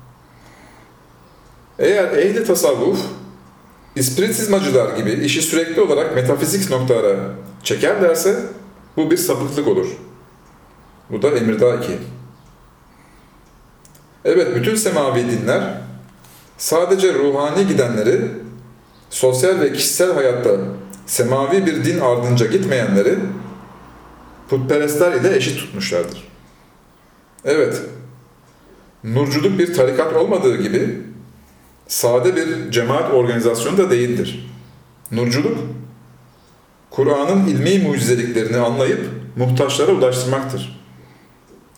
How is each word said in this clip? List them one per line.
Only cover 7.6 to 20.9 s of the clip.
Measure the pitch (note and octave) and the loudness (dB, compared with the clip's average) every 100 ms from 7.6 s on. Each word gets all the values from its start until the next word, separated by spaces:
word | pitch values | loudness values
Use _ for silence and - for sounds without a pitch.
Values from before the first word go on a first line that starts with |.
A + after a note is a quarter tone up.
çekerlerse, | - G#2 D3+ G3+ F3 D#3+ F#3+ A#3 - - - - - - | -4 0 0 2 2 2 0 0 -4 -12 -20 -20 -10 -2
bu | D#3 | 0
bir | F3 | 2
sapıklık | - B2 - C#3+ B2 | 0 -2 -4 -2 0
olur. | F#2 F#2 - - - - _ _ - - - - - - | 0 -2 -6 -16 -20 -20 _ _ -20 -20 -20 -20 -20 -12
Bu | A2 | -2
da | - | 0
Emirdağ | A#2+ A2 G#2+ B2 - | 0 0 2 2 0
iki. | F#2+ F#2 - - - - - - - _ _ _ _ - _ _ _ _ - _ - - _ _ - | -4 -8 -10 -16 -20 -20 -20 -20 -20 _ _ _ _ -20 _ _ _ _ -20 _ -20 -20 _ _ 0
Evet, | F3+ D#3 B2 | 2 2 0
bütün | C3+ A3 | 0 0
semavi | F#3 D#3 C3+ A#2+ A#2+ | 0 0 0 0 0
dinler | A#2 A2+ - - - - - - - - - - - | -2 0 0 -2 -8 -12 -18 -20 -20 -20 -20 -20 -10
sadece | - D#3+ F3 F#3+ F#3+ | -2 0 2 2 2
ruhani | C#3 C#3+ C#3 D3 F3+ G3 | 2 2 0 0 0 2
gidenleri, | D#3 B2 A2 G#2+ F#3+ A3+ - - - - - - - - | 2 2 0 2 2 0 -8 -14 -18 -20 -20 -20 -20 -14
sosyal | - C3 B2+ F3 F3+ | 0 2 4 2 2
ve | C#3+ | 0
kişisel | - - - F3+ | 0 -2 0 0
hayatta | D#3 C3 A#2+ A#2 G2 F#2+ - - | 2 0 2 2 0 -2 -10 -14